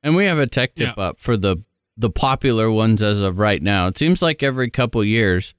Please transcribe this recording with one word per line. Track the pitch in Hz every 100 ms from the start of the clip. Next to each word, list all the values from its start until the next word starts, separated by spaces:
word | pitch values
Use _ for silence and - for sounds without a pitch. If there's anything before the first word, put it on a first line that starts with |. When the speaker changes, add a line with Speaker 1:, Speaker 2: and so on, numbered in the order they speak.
Speaker 1:
And | 147 165
we | 202
have | 160
a | 135
tech | - 127 -
tip | 120 107
Speaker 2:
Yeah. |
Speaker 1:
up | 92 -
for | - 117
the, | 98 90 101 _ _ -
the | 113
popular | - 135 131 139 113 110
ones | 110 110 107
as | 107 104
of | 98 90
right | 104 95
now. | 82 101 90
It | 92
seems | 156 180
like | 170 156
every | 139 131 123
couple | - 123 117
years | 104 110 107 90 -